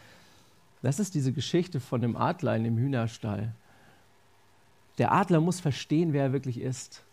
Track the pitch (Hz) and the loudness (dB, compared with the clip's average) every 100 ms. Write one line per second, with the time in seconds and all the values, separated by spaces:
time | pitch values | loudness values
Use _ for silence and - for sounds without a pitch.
0 | - - - - _ _ _ _ 127 143 | -20 -20 -20 -20 _ _ _ _ -2 0
1 | 202 147 131 120 - 170 180 139 - 123 | 0 0 0 0 0 0 0 -4 -4 -2
2 | 117 104 127 185 123 110 113 113 135 127 | 0 0 0 0 0 0 2 0 0 0
3 | 113 - 107 101 110 113 _ - - - | -2 -4 -6 -4 -6 -8 _ -20 -20 -20
4 | _ _ _ _ _ _ _ _ _ - | _ _ _ _ _ _ _ _ _ -2
5 | - 156 196 165 170 175 147 - - 151 | 2 2 4 4 4 0 -2 -2 0 0
6 | 175 143 139 135 131 120 131 127 - - | 2 2 0 0 -4 -4 -4 -6 -10 -20
7 | - | -20